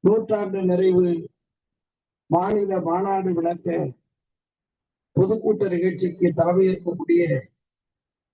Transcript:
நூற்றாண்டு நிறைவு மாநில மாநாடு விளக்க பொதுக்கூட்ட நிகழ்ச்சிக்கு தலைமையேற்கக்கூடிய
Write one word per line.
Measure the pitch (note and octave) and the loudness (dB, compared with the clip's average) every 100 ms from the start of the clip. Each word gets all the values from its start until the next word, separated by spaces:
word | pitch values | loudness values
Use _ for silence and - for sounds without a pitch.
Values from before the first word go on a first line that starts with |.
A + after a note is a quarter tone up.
நூற்றாண்டு | F#3 A3 A3 G#3+ G3+ F#3+ | 4 2 0 -4 -2 -2
நிறைவு | F#3 F3+ F#3+ F3+ F3+ E3+ - _ _ _ _ _ _ _ _ _ _ | 0 2 2 4 2 -2 -6 _ _ _ _ _ _ _ _ _ _
மாநில | E3+ F#3+ G#3+ G3 F#3+ | 0 2 0 0 -2
மாநாடு | E3 F3+ G3 G3 F#3 | -2 -2 0 -2 0
விளக்க | E3+ E3+ F3 F3+ E3+ C#3+ B2 _ _ _ _ _ _ _ _ _ _ _ - | -2 -2 -4 -4 -4 -4 -8 _ _ _ _ _ _ _ _ _ _ _ 0
பொதுக்கூட்ட | F#3+ A3 - G#3 G3 | 0 0 -2 -2 0
நிகழ்ச்சிக்கு | F3 F#3 F3+ F3+ F3 F3 | 0 -2 -2 -4 0 -2
தலைமையேற்கக்கூடிய | E3+ E3+ F3+ F#3+ F#3 F3 E3+ - E3+ E3+ C#3 - _ _ _ _ _ _ _ _ | 2 2 4 2 0 -6 -8 0 2 2 -2 -6 _ _ _ _ _ _ _ _